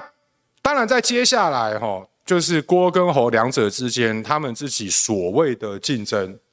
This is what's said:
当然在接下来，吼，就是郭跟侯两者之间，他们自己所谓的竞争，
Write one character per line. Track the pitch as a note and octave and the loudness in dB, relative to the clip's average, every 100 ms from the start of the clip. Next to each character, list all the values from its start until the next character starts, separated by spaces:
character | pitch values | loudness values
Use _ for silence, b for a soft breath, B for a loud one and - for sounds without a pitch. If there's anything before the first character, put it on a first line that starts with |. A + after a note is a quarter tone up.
| - _ _ _ _ _ | -12 _ _ _ _ _
当 | C4+ | -2
然 | C#4+ A3+ | 0 2
在 | B3+ | 2
接 | - A#3+ | 2 2
下 | B3 B3 F3 | 2 2 2
来， | C3 A2 G#2+ | 0 -2 -2
吼， | A2+ F#2+ F#2+ _ - | -4 -6 -8 _ 0
就 | F3+ | 0
是 | D#3+ E3 | 2 0
郭 | - F3+ F3+ | 2 2 4
跟 | F3+ F3+ | 2 2
侯 | C3+ A#2+ | 2 4
两 | A#2 A#2+ | 2 2
者 | C3 G#2 | 2 0
之 | - B2 | -2 -4
间， | B2 A2+ A2 | -2 0 -2
他 | A2 D3+ | -2 -2
们 | C#3 | -4
自 | A2 C#3+ | -8 -8
己 | - G2+ | -6 -2
所 | - - G2+ F2 | -2 0 -2 0
谓 | A#2 D#3 | 0 0
的 | A#2 G#2+ G2 | -2 -6 -8
竞 | - B2 | -4 -4
争， | G#2 G#2+ F#2+ G2 _ | -4 -4 -4 -8 _